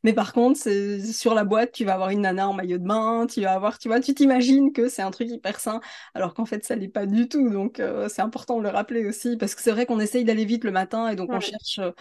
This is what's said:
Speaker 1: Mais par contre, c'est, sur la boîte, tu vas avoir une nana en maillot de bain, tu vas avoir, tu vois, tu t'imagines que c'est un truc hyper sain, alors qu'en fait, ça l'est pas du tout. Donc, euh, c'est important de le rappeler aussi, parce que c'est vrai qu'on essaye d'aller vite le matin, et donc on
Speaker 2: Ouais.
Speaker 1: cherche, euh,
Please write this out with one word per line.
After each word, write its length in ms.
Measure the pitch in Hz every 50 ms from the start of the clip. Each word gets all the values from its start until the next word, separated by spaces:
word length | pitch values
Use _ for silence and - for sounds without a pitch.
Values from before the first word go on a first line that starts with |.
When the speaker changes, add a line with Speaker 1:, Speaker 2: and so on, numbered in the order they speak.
| -
Speaker 1:
Mais 100 | 220 220
par 180 | 226 214 -
contre, 260 | - 240 233 254 294 -
c'est, 440 | - 226 202 202 202 202 202 202
sur 320 | 196 220 220 - - 233 226
la 100 | 214 208
boîte, 300 | 196 214 220 233 233 -
tu 100 | - 233
vas 120 | 196 190
avoir 160 | 185 185 190
une 100 | 202 208
nana 260 | 202 190 185 190 196 196
en 60 | 196
maillot 240 | 190 185 180 180 180
de 60 | 175
bain, 420 | 185 214 220 220 220 233 233 233 262
tu 140 | - -
vas 100 | 202 190
avoir, 260 | 190 190 196 214 226 -
tu 120 | - 226
vois, 100 | 220 247
tu 140 | 262 - 269
t'imagines 580 | - 285 269 254 254 247 254 269 277 277 277
que 160 | 285 - 233 254
c'est 140 | - -
un 100 | 190 190
truc 180 | 190 - 240 233
hyper 300 | 240 226 - 190 208 -
sain, 220 | - 220 214 233 - - - - - - _
alors 200 | - 185 170 -
qu'en 120 | - 233
fait, 180 | - 226 214 -
ça 120 | - 240
l'est 120 | 226 196 190
pas 180 | - 214 202
du 220 | 196 208 226 240 254
tout. 220 | - 294 269 240
Donc, 320 | 202 196 196 220 - -
euh, 260 | - - 208 208 208 -
c'est 140 | - -
important 360 | 196 226 - 254 - - 247 233
de 60 | 214
le 60 | 208
rappeler 360 | 196 196 214 - 240 233 220
aussi, 300 | 202 220 - - 240 240
parce 180 | 226 208 208 -
que 80 | -
c'est 100 | - 233
vrai 140 | 214 220 247
qu'on 140 | 240 240 214
essaye 240 | 214 208 - 247 240
d'aller 220 | 220 220 220 220
vite 180 | 202 240 226 240
le 80 | 208
matin, 380 | 190 190 190 190 - 226 233 226
et 80 | 214 185
donc 120 | 185 175
on 60 | 202
Speaker 2:
Ouais. 60 | 190
Speaker 1:
cherche, 380 | 202 202 208 214 - - - -
euh, 120 | 190 175 - -